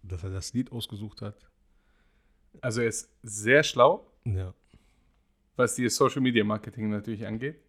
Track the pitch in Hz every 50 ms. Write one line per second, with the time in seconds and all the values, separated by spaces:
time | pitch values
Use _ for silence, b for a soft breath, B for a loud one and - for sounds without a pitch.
0 | - 95 92 85 82 95 95 95 92 - - 117 127 123 - 120 113 - - 101
1 | 104 107 - - 101 104 101 _ _ _ _ _ _ _ _ _ _ _ _ _
2 | _ _ _ _ _ _ _ _ _ _ _ - - 127 110 117 120 113 107 -
3 | - _ _ _ - 120 104 104 104 113 127 147 156 - - 127 120 143 180 -
4 | - _ _ _ _ 123 101 95 95 92 - _ _ _ - - _ _ _ _
5 | _ _ _ _ _ _ _ _ _ _ _ - 127 120 - - 127 117 - -
6 | 139 131 - 143 131 127 120 117 104 104 107 107 - - - - 107 107 107 104
7 | 104 113 113 101 113 98 110 110 123 143 156 - _